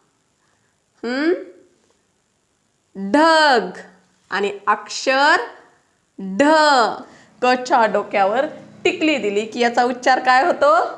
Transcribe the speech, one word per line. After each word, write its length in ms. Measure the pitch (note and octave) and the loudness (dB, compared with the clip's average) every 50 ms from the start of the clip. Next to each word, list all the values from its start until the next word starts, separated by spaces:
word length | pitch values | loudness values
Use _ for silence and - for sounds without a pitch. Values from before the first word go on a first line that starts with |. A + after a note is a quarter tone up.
| _ _ _ _ _ _ _ _ _ _ _ _ _ _ _ _ _ _ _ _ - | _ _ _ _ _ _ _ _ _ _ _ _ _ _ _ _ _ _ _ _ -8
हं? 300 | A#3 B3+ C4+ D4+ E4+ F#4 - - - - _ _ _ _ _ _ _ _ _ _ _ _ _ _ _ _ _ _ _ _ _ _ _ _ _ _ _ _ | -6 -4 -2 -2 -2 -2 -4 -6 -14 -20 _ _ _ _ _ _ _ _ _ _ _ _ _ _ _ _ _ _ _ _ _ _ _ _ _ _ _ _
ढग 760 | F#3+ G3 G3 A#3+ D4 D#4+ E4 D#4+ D#4 D#4 D4 B3+ A3+ F#3 F3+ - - - - _ _ _ _ _ _ _ _ | -12 -4 0 2 2 4 4 4 4 4 4 4 2 0 -4 -10 -14 -20 -20 _ _ _ _ _ _ _ _
आणि 300 | F#3 G3 G3+ G3+ G3+ - - | -6 -4 -4 -4 -6 -4 -2
अक्षर 720 | G#3 G#3+ - - - - - - C4+ C4 C4+ C#4+ D4+ E4+ G#4+ A#4+ - - - - _ _ _ _ _ _ _ _ _ _ - | -2 -2 -2 -4 -12 -14 -6 -4 -2 0 2 2 2 2 0 -2 -8 -14 -20 -20 _ _ _ _ _ _ _ _ _ _ -14
ढ. 240 | G3 F#3+ F#3+ G3 C#4+ D4+ D#4+ D#4 D#4 D4 C#4 B3 A3 F#3+ - - - - - - _ _ _ _ | -12 -6 0 2 4 4 4 4 4 4 4 2 2 0 -2 -8 -14 -20 -20 -20 _ _ _ _
क 40 | B3 | 0
च्या 400 | B3 B3+ B3 B3+ - D#4+ A#3+ A3+ | 0 0 -2 0 0 2 2 2
डोक्यावर 600 | G#3 F#3+ G#3 G3 - - G3+ F#3+ G3 A3 C4 D4 D#4 - - - - - - - | 2 0 -4 -4 -4 -2 0 0 0 0 -2 -4 -4 -8 -16 -20 -20 -20 -6 -4
टिकली 340 | F4 F4 - D#4+ D#4 D4 | -4 -2 0 -2 -2 0
दिली 280 | B3 G3 G#3 G3+ G#3 A3 | -2 -2 -4 -4 -4 -4
की 140 | A3 - A#3+ | -4 -4 -2
याचा 240 | A#3 A#3 A#3 B3+ B3 | -2 0 0 0 0
उच्चार 360 | B3+ B3+ B3+ - C#4 B3+ C4 | -2 -4 -2 0 0 0 2
काय 260 | - C4 B3+ B3+ D#4+ | 2 2 2 2 2
होतो? 400 | F4+ F4+ - C#4+ D4 D#4+ F4 - - - | 0 0 2 2 2 4 2 0 -2 -8